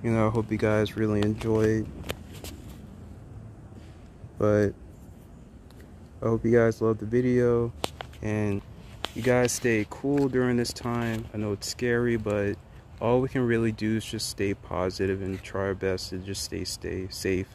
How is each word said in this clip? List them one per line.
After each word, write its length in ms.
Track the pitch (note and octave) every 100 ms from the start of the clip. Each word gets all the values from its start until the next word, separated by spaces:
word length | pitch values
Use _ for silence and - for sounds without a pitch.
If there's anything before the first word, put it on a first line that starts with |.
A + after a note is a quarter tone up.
you 80 | A#2+
know, 160 | A2+ A2
I 20 |
hope 220 | A#2 A2
you 60 | A2
guys 400 | A2 G#2+ G#2 -
really 240 | A2 G#2+
enjoyed. 640 | G#2 G#2+ A2+ A2 A2 A2 G#2+ - - - - - - - - - - - - - - - - - - - - - - - - -
But 360 | G#2 G#2 G2+ - - - - - - - - - - - - - - -
I 40 | A#2
hope 180 | A2+
you 80 | A2+
guys 300 | A#2 A2+ A2
loved 180 | A2+ A2
the 60 | G#2+
video, 680 | A#2+ B2+ B2 A#2+ A#2+ A#2+ - - - - -
and 400 | G#2+ G#2+ G#2 G2+ - - - - - -
you 60 |
guys 320 | A#2 B2 B2
stay 340 | - B2+ A2+ G#2
cool 380 | - C#3 C#3+ C#3
during 300 | B2+ B2+ A#2+
this 160 | A#2+
time. 520 | - A#2 A#2+ A#2 A2+ A#2
I 40 | G#2+
know 160 | G#2
it's 140 | G2+ -
scary, 500 | - B2 A#2+ A#2+ A#2
but 380 | G#2+ G#2 G2+ G2 - - - -
all 200 | A2+ B2
we 80 | C3
can 160 | C3+ A#2+
really 260 | A#2 A2+
do 240 | A2 A2 A2
is 100 | -
just 240 | A2 -
stay 240 | - G2+
positive 680 | G2 - F2 F#2 F#2 G2 G2
and 200 | G2 F#2+
try 200 | - F#2+
our 140 | G2 G2
best 340 | F#2+ F#2 -
to 80 | F#2+
just 260 | F#2+ G2
stay, 220 | - F2+ F2+
stay 420 | - F2 F#2 F#2+
safe. 380 | - F#2+ F#2 F#2+